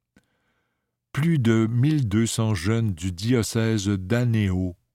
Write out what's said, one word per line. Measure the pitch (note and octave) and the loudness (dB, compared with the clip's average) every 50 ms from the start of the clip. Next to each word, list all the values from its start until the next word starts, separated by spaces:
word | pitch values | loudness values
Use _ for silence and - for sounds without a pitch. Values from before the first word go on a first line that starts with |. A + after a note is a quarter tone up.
| _ _ _ _ _ _ _ _ _ _ _ _ _ _ _ _ _ _ _ _ _ _ | _ _ _ _ _ _ _ _ _ _ _ _ _ _ _ _ _ _ _ _ _ _
Plus | - C#3 D3 E3+ E3 D3+ | -6 -2 0 2 2 2
de | A2+ A2+ A2+ A2+ A2+ | 2 4 4 4 2
mille | A2+ A#2 A#2+ B2+ D3+ D#3 D3+ C3 | 2 0 0 2 2 2 0 0
deux | G2+ F#2+ A2 A#2 | 0 0 0 0
cents | A2 - - A2+ A2 G#2+ | 0 0 -2 0 0 -2
jeunes | F2 D#2+ G2 A2+ A2+ A2+ G#2+ F#2 | -2 -2 -2 0 0 0 -2 -4
du | D#2 F2+ F#2+ | -4 -6 -6
diocèse | F2 E2+ F#2+ A2+ B2+ A#2+ G#2 - - A#2 A2+ A2+ A2+ G#2+ F#2+ | -6 -4 -2 0 0 0 0 0 -2 -2 0 0 0 0 0
d'Anéo, | G2+ G2+ G2 F#2 F#2 A#2 A#2+ B2 A#2+ A2+ A2 G#2+ F#2+ F2+ F#2 F#2 F#2 F2+ - _ _ | -2 -2 -2 -2 -2 -2 0 0 0 0 2 2 0 0 0 -2 -4 -6 -10 _ _